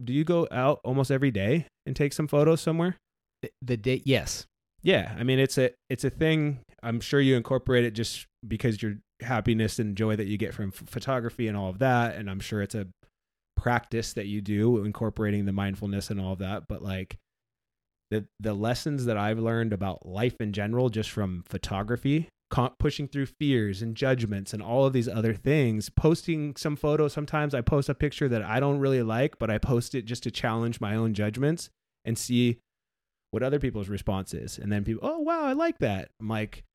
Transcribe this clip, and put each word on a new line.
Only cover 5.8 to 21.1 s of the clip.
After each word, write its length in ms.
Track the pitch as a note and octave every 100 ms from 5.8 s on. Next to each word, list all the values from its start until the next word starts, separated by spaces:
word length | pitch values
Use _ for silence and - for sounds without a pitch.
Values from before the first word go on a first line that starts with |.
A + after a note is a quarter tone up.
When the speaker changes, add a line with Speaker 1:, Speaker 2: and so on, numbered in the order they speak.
| -
Speaker 1:
it's 140 | B2+
a 60 | C3+
thing. 500 | - D#3+ D#3 D3 C3 - -
I'm 180 | A#2 A#2
sure 200 | - C#3+
you 160 | C3+ B2+
incorporate 480 | - C3 - B2
it 60 | A#2+
just 340 | G#2 A2 - - _ G#2
because 340 | A2 A#2+ G#2
your 140 | A2 G#2 - -
happiness 600 | A#2+ A#2 A2+ A2 G#2+ -
and 160 | G#2+ G2
joy 180 | A2
that 120 | G#2+ G2
you 100 | G#2
get 160 | G#2+
from 160 | - G2+
ph-, 180 | - -
photography 600 | A#2+ C3+ C3 A#2 - A2+
and 80 | G2+
all 120 | F#2+
of 120 | F#2
that, 340 | C3 B2 A#2
and 160 | D#2+ G2+
I'm 80 | F#2+
sure 240 | - G#2+
it's 140 | G2+ A2
a 100 | F#2 - _ _ _ _ _ -
practice 560 | B2 A#2+ - A2+ A2
that 140 | - G2+
you 140 | G#2
do, 440 | G2 G#2 A2+ A#2
incorporating 600 | G#2 - A2 - G#2+ G#2
the 80 | G2+
mindfulness 580 | G2 G2 F#2+ G2+ G2 -
and 100 | G2+
all 140 | F#2+
of 40 | F#2
that. 260 | F#2+ G2+ D#2+
But, 120 | G#2+
like, 340 | G2+ F#2 F#2+ - _ _ _ _ _ _ _ _ -
the, 160 | G#2+ G2+ -
the 140 | G#2+
lessons 500 | G2+ A2 B2 D#3 C#3+ A#2+
that 100 | G#2
I've 220 | G#2 A2+
learned 320 | A2+ A#2 A2+
about 340 | G2 G2 E2+ -
life 300 | F#2+ B2+ -
in 120 | G#2+
general, 360 | G2+ G#2 A#2+ B2+
just 220 | A2 G#2